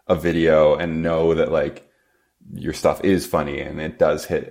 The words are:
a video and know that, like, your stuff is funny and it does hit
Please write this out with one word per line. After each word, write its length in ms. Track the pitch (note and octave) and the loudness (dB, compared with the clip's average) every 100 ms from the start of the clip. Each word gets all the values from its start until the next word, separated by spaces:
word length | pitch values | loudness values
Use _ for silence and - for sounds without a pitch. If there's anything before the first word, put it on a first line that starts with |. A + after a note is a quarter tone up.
| - | -2
a 60 | F2 | 0
video 580 | E2+ E2 D#2+ D#2 D2+ | 0 2 4 6 4
and 280 | D2+ E2+ D#2+ | 2 -2 -4
know 320 | E2 E2 E2 | -2 0 2
that, 180 | D#2+ C#2 | 2 0
like, 360 | D#2 C#2+ - - _ _ _ _ _ - | 0 -2 -6 -20 _ _ _ _ _ -18
your 180 | E2 D#2+ | -10 -8
stuff 320 | - D#2 D#2 | -2 0 0
is 200 | G2 F#2 | 2 0
funny 360 | - D#2+ D2 C#2 | 0 -4 -4 -6
and 200 | C#2+ D2+ | -8 -8
it 180 | D#2+ - | -6 0
does 240 | D#2+ D#2 | 0 0
hit 260 | - D#2 - | -2 -6 -4